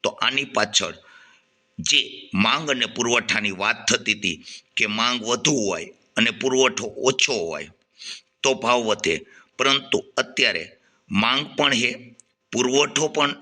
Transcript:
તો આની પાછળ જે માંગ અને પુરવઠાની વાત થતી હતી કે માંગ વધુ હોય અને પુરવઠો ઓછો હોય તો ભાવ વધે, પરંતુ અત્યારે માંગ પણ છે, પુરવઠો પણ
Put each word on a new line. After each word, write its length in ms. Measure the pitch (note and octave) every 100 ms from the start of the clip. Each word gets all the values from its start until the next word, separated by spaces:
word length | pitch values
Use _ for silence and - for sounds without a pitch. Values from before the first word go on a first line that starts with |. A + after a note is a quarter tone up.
તો 80 | -
આની 340 | - A2+ C3+
પાછળ 500 | C#3 - G#2+ G#2+ E2+ D#2+ - - - _ _ _ _ -
જે 520 | E2 D3 - - -
માંગ 360 | F#2+ A2 C#3 D#3
અને 160 | C3 A2+
પુરવઠાની 640 | - A#2 A#2+ A2+ A2+ G#2
વાત 360 | F#2+ G2+ A#2 -
થતી 280 | B2 -
હતી 300 | G#2 G2 D#2 - - _ -
કે 100 | A2
માંગ 380 | G#2 A#2+ B2
વધુ 300 | A2 A#2+ - C#3+
હોય 360 | G2+ E2+ D#2+ - _ -
અને 140 | A#2
પુરવઠો 560 | - C3 C3 C3 A#2+ A2+
ઓછો 460 | - C3 C3 -
હોય 380 | A#2+ E2 D2+ D2+ _ _ _ - - _ _
તો 120 | C3+
ભાવ 260 | A#2 A2 B2
વધે, 440 | A2+ G#2 - D#2+ - - _ -
પરંતુ 460 | C3+ C#3 C3 C#3 - -
અત્યારે 600 | C3 - B2 F2 D#2+ - _ _ _
માંગ 460 | F#2+ A2+ C3 D3 -
પણ 180 | C#3+
છે, 420 | B2 A#2+ B2 - - _ _ _
પુરવઠો 560 | A2+ B2 C3+ C#3+ C#3+ D3+
પણ 240 | - C#3+ C#3+